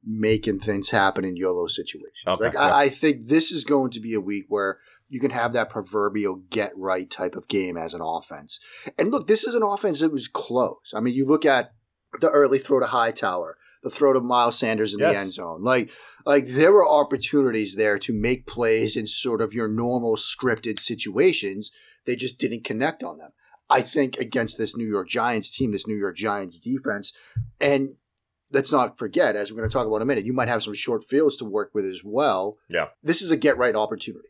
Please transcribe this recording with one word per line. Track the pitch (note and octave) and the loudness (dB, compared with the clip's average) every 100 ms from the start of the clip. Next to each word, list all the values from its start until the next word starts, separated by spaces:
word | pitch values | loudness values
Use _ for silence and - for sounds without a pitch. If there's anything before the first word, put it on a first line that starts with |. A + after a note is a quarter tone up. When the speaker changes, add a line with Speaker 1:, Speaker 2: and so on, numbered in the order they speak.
| - | -8
Speaker 1:
making | A2 G#2+ A2 A2 G2 | -2 2 2 0 -2
things | G#2+ G2+ G2 | -2 -2 0
happen | A2+ G2 F#2 F#2+ | 2 2 2 -4
in | F2 | -2
yolo | F#2 F2+ E2+ | -2 0 -2
situations. | - - - - - - | -4 -8 -12 -16 -8 -2
Speaker 2:
Okay, | F#2 A2 | 0 0
Speaker 1:
Like, | |
Speaker 2:
yeah. | - | 2
Speaker 1:
I, | C#3+ C#3+ | 2 4
I | C#3+ | 2
think | C#3 D#3 C3 A2+ | 2 0 0 2
this | D#3 D#3+ | 2 2
is | E3 | -2
going | B2+ C#3+ C3 | 0 2 2
to | A#2+ | -4
be | A2+ | -4
a | A2 | -4
week | F#2+ G2+ F#2+ | -2 -6 -2
where | G2+ G2 F#2+ _ _ _ | -2 0 -4 _ _ _
you | C3 | -4
can | C3 | -2
have | B2+ A#2 | 0 0
that | A#2 A2 | 0 -2
proverbial | - F#2 G#2+ G2+ G#2 G2+ F#2 F#2 | -4 -4 0 0 0 -2 -4 -6
get | A2 G#2 F#2+ | -4 -4 -4
right | F#2+ F#2 F#2 | -2 -2 -2
type | - F#2 | -6 -6
of | F2+ - | -6 -4
game | G2+ F#2 E2+ | -2 -2 -6
as | D#2+ E2+ | -8 -8
an | |
offense. | E2 E2 - D3 D3 - - - - - | -6 -6 -8 -18 -12 -12 -12 -18 -14 -2
And | E3+ | 0
look, | C4+ D#3 | 0 2
this | A3 | 0
is | G#3+ A#3+ | 2 0
an | |
offense | G#3+ G3+ G#3 D3 | 0 0 -2 0
that | D#3+ | 0
was | C#3+ A2+ | 0 -6
close. | - - A#2+ A2 - - G#2+ | -10 -4 0 0 -2 -10 -4
I | |
mean, | A#2+ B2 | -2 0
you | C3+ | 2
look | D3+ D#3 | 4 4
at | C3 - _ _ _ _ - | 2 0 _ _ _ _ 0
the | E3+ | 2
early | D3 C#3 C3+ | 6 6 4
throw | - C#3 | 2 0
to | A#2+ | 2
Hightower, | B2 A#2 A2 G#2+ F2+ E2 - _ _ | 0 0 0 -2 -4 -6 -12 _ _
the | B2 | -10
throw | - C#3+ | 2 4
to | C3 | 4
Miles | B2 B2 A#2+ - | 4 2 4 2
Sanders | A#2 A2 G#2+ | 0 0 -2
in | G#2 | 2
Speaker 2:
Yes. | D3 G2+ | 2 2
Speaker 1:
the | |
end | F#2+ | -2
zone. | F#2 F2 E2 | -8 -12 -6
Like, | G#2+ B2+ A2 - - - - | 0 0 0 -10 -20 -10 2
like, | C#3+ B2 | 2 4
there | B2+ D#3+ | 4 8
were | G#3 E3 | 8 8
opportunities | D3+ C#3+ C3+ - D3 C3 A2 G2+ G2 | 4 4 0 0 2 4 2 -2 2
there | G#2+ G2+ | 2 2
to | - | -2
make | A2 A2+ B2+ - | -2 0 -2 -4
plays | - A#2 A2+ A2+ A#2+ | -2 2 2 2 -2
in | G#2+ | -4
sort | - B2 A2 | -4 -2 0
of | A2 | -2
your | A2 A2 | -2 -2
normal | G#2+ A#2+ B2 A#2 A2 | -2 0 0 0 0
scripted | - - B2+ A2 A#2 G#2 | -2 -2 0 -2 -2 -4
situations. | - A#2 G#2+ G2+ F3+ D#3+ G2 G2 G#2 - - _ - | -4 -4 -4 2 2 2 -4 -6 -12 -16 -20 _ -6
They | B2 | -4
just | B2+ B2 | -6 -4
didn't | C3 A2+ - | -4 -4 -8
connect | A2 C#3 D#3+ | -2 -2 -4
on | - D#2 | -12 -14
them. | D#2 _ _ _ _ | -20 _ _ _ _
I | B2+ | 2
think | B2+ D#3 C3+ - | 2 0 0 -2
against | A#2+ B2+ A2+ - | -4 -2 -2 -2
this | G#2+ A2+ | -4 -4
New | A2+ | -2
York | G#2 F#2 | -2 -2
Giants | A#2 A#2 A#2 G#2 - | -2 0 -2 -4 -4
team, | C3 | -2
this | G2+ A2 | -2 -4
New | G#2+ | -4
York | G2 F2 | -4 -4
Giants | G#2+ G2+ F#2 E2+ | -4 -4 -6 -12
defense, | A2+ C3+ C3 G2+ - - - - - - | -6 -6 -4 -6 -8 -14 -10 -8 -8 -2
and | D3 C#3 C#3 - _ _ _ _ _ | 2 2 0 -8 _ _ _ _ _
let's | C#3 C3+ | -2 2
not | D3 A#2+ - | 0 0 -4
forget, | A2 - C#3 G#2 | -4 2 2 2
as | G#2 | -4
we're | A2 | -4
gonna | A2+ | -4
talk | C3 A2+ | -2 0
about | A2 | 0
in | |
a | A#2 | 0
minute, | B2+ G#2 | 0 -2
you | |
might | B2+ A#2+ | -2 0
have | A#2 | -2
some | G#2+ | -4
short | G2+ - A2+ - | -6 -4 -4 0
fields | C#3 D#3 - | 4 4 2
to | A2 | -4
work | G2+ G#2 | -4 -2
with | G#2+ F#2+ | -2 -4
as | F#2 | -6
well. | G2 A2 D3 F#2+ G2 G#2+ _ | -6 0 2 2 -2 -6 _
Speaker 2:
Yeah. | E2+ D2 _ | -4 -4 _
Speaker 1:
This | - E3+ | -2 -2
is | F#3+ | 2
a | D3+ | 2
get | C#3+ B2 | 4 4
right | B2 | 2
opportunity. | G#2+ G#2+ A2 - G2 - | 2 -2 -4 -10 -14 -20